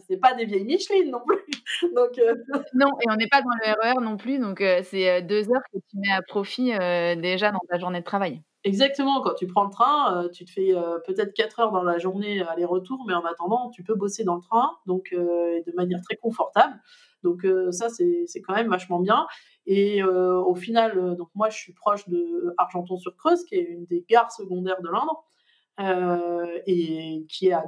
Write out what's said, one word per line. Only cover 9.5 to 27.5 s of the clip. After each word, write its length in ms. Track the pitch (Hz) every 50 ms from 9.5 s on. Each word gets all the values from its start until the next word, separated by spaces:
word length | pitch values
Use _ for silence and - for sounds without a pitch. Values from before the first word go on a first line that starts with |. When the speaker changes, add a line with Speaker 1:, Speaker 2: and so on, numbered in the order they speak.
| 180 208
Speaker 1:
le 80 | 202 196
train, 540 | 196 - 240 269 294 294 277 214 180 175 175
euh, 40 | 175
tu 160 | 175 - 180
te 60 | -
fais, 240 | - 196 190 190 185
euh, 240 | 175 170 170 170 170 -
peut-être 280 | 190 185 208 202 196 -
quatre 260 | - 220 214 - 240
heures 100 | 233 214
dans 140 | 196 185 180
la 140 | 175 170 175
journée 440 | 175 185 190 202 208 208 208 196
aller-retour, 640 | 175 165 165 175 175 175 180 185 180 - 269 262 247
mais 80 | 202 180
en 100 | 175 165
attendant, 460 | 170 170 - 170 180 226 247 247 240
tu 140 | - 185 180
peux 100 | 208 220
bosser 300 | 196 202 202 202 - 214
dans 100 | 180 175
le 80 | 175
train, 300 | 175 _ 220 233 262 311 330 - _
donc, 240 | 190 180 185 185 -
euh, 460 | 180 175 175 175 175 170 170 170 170 170
et 40 |
de 100 | 165 175 170
manière 240 | 180 180 180 180 175
très 140 | - - -
confortable. 580 | - - 226 226 - - - - 208 - 180 175 - _ _ - - - _ _ _
Donc, 220 | - 175 175 180 190
euh, 260 | 190 185 185 185 180
ça, 180 | 180 180 226 233
c'est, 360 | 233 - 175 175 175 175 175
c'est 140 | - - -
quand 140 | - - 190
même 140 | 214 233 220
vachement 300 | 185 180 180 190 180 175
bien. 280 | 180 196 226 277 311 - - - - _ _ _ _
Et, 360 | - 196 196 202 208 208 196
euh, 380 | 190 185 185 180 180 180 180 185
au 140 | 180 180 180
final, 440 | 180 - 233 226 226 226 220 202 185
euh, 160 | 180 180 175
donc 140 | 175 170 - -
moi, 160 | 196 214 220
je 60 | 214
suis 160 | - - 185
proche 360 | - _ - 202 208 196 - 180
de 460 | 175 175 170 170 170 175 175 175 175 180
Argenton-sur-Creuse, 840 | 180 180 - 180 180 - 185 180 - 185 - _ - 320 349 349 -
qui 120 | - 208
est 60 | 180
une 240 | 175 170 175 175 175
des 180 | 175 175 170 - -
gares 240 | 226 240 220 220
secondaires 480 | - - 196 185 180 180 180 185 185 185
de 80 | 170 165
l'Indre, 360 | 190 226 285 320 311 311 - _ _ _ _ _ _ _ _ _ _ -
euh, 800 | 196 190 185 180 180 180 175 175 175 175 175 175 175 170 170 170 -
et 600 | 196 180 175 165 160 160 160 160 160 160 156 156 -
qui 200 | - - 185
est 40 | 185